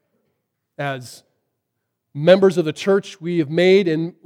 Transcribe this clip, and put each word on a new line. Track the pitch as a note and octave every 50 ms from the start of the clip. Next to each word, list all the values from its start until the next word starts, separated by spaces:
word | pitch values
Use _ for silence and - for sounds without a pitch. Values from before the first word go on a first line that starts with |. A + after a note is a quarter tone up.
| _ _ _ _ _ _ _ _ _ _ _ _ _ _ _ -
As | C#3+ C#3+ C3+ C3 B2+ A2+ - - _ _ _ _ _ _ _ _ _ _ _ _ _ _ _ _ _ _ -
members | C#3+ D3 E3+ F#3 G3 G3 F#3+ E3+ F3
of | E3
the | D#3 D3
church, | - - G3 G3 G3 G3 - - -
we | D#3 E3+ F3 E3+
have | D#3 C#3
made | D#3+ E3+ F3 F#3 F#3+ G3 G#3
in | E3+ D#3 D#3 E3 E3+ - _ -